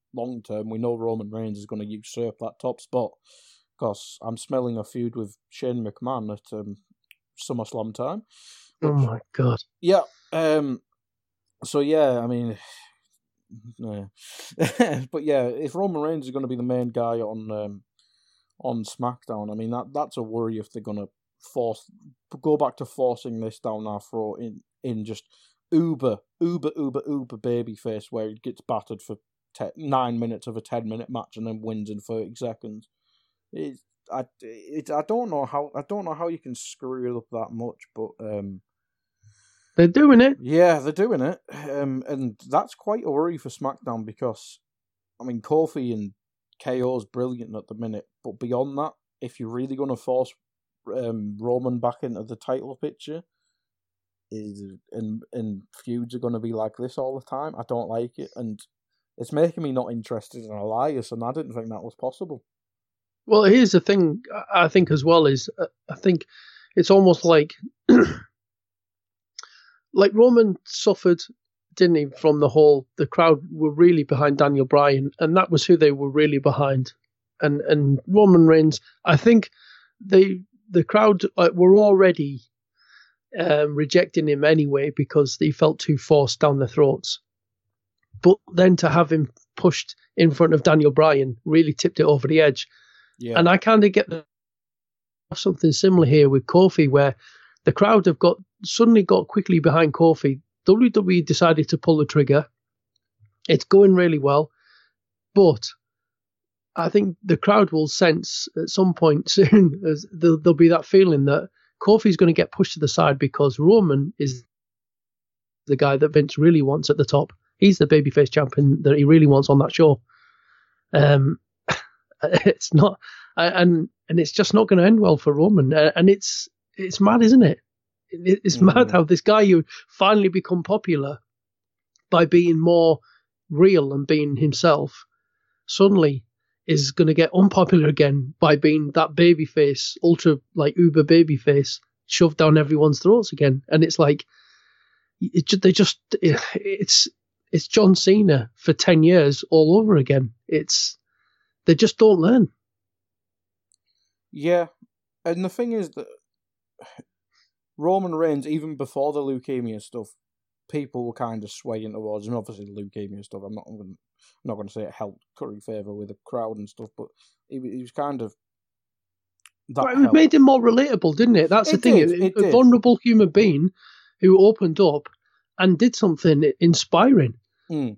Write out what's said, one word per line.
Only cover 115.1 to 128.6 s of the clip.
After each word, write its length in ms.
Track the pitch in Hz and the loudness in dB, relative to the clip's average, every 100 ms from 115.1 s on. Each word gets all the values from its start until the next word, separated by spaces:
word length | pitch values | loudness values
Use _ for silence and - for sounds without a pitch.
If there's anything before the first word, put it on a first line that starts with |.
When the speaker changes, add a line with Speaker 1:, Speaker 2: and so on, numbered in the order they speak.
| _ _ _ _ _ - | _ _ _ _ _ -8
Speaker 2:
the 80 | 135 | -2
guy 220 | 143 139 | 0 0
that 160 | 147 | 2
Vince 240 | 151 139 - | 2 0 2
really 240 | 160 165 | 4 4
wants 280 | 135 147 - | 2 -2 -2
at 80 | 151 | -2
the 80 | 143 | 0
top. 280 | 143 151 _ _ _ | 0 -2 _ _ _
He's 220 | 196 185 | 2 4
the 80 | 147 | 2
babyface 440 | 156 139 151 135 | 2 2 2 2
champion 520 | 151 135 - 139 - | 0 -2 0 2 2
that 120 | 143 147 | 2 2
he 60 | |
really 220 | 143 160 151 | 6 6 6
wants 220 | 139 135 | 4 4
on 80 | 139 | 2
that 140 | - | 2
show. 280 | - 156 139 _ _ _ _ _ _ _ _ _ | 2 2 2 _ _ _ _ _ _ _ _ _
Um, 460 | 151 143 143 135 - _ _ - | 0 4 4 2 -4 _ _ -10
<laughs> 560 | - - _ _ _ | -10 -10 _ _ _
it's 500 | - 180 196 - - | -2 0 0 -2 0
not, 260 | 156 196 - - - - - | 2 2 0 -14 -20 -12 -4
and, 540 | 170 180 175 165 160 _ - | -2 2 2 2 -2 _ -4
and 100 | 165 | -2
it's 120 | 151 | -2
just 220 | - 196 | -2 0
not 140 | 208 214 | 2 2
gonna 160 | 185 185 | 4 4
end 140 | 226 | 4
well 180 | 190 147 | 4 2
for 160 | 151 | 0
Roman. 400 | 147 185 196 131 | 0 2 2 2
Uh, 180 | 156 151 160 | 2 2 4
and 140 | 185 | 4
it's, 380 | 202 - - - _ _ - | 2 -2 -12 -14 _ _ -12
it's 240 | 190 - | -12 0
mad, 220 | 196 233 | 2 4
isn't 200 | 220 254 | 6 6
it? 160 | 185 - _ _ _ _ _ | 6 2 _ _ _ _ _
It, 320 | 170 175 202 | -6 -2 0
it's 140 | 196 | -2
Speaker 1:
Mm. 160 | 139 | 2